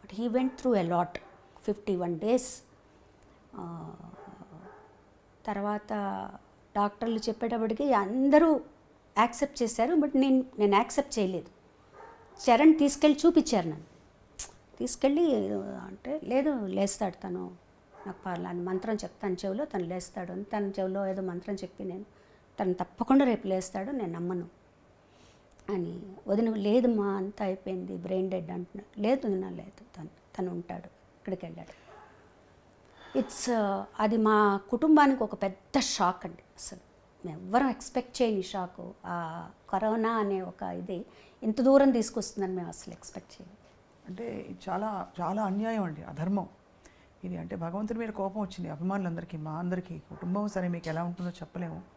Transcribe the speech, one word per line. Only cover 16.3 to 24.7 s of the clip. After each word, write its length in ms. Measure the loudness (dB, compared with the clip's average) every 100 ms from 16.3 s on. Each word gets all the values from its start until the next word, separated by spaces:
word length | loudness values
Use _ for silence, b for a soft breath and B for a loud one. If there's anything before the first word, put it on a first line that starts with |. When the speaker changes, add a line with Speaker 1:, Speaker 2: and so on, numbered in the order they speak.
| 0 2 0 -2
Speaker 1:
లేస్తాడు 560 | 0 0 0 -4 -6
తను, 280 | -10 -8 -10 -14 _ _ _ -16 -14
నాకు 180 | -12 -8
పర్లే," 240 | -6 -6
అని 120 | -6
మంత్రం 340 | -4 -4 -2 -4
చెప్తాను 420 | -6 -8 -6 -4 -4
చెవిలో, 200 | -4 -4
తను 180 | -4
లేస్తాడు 480 | -4 -6 -8 -10 -8
అని, 120 | -8
తన 280 | -6 -4 -2 -2
చెవిలో 280 | -4 -2 -2
ఏదో 140 | -4
మంత్రం 340 | -4 -6 -8 -8
చెప్పి 280 | -8 -10
నేను, 220 | -10 -10 -14 b b b b -4
"తను 140 | -2
తప్పకుండా 520 | -2 -4 -6 4 4 6
రేపు 220 | 2 0
లేస్తాడు, 440 | -2 -2 -8 -6
నేను 220 | -4 -4
నమ్మను" 340 | -4 -4 -4 -6 _ _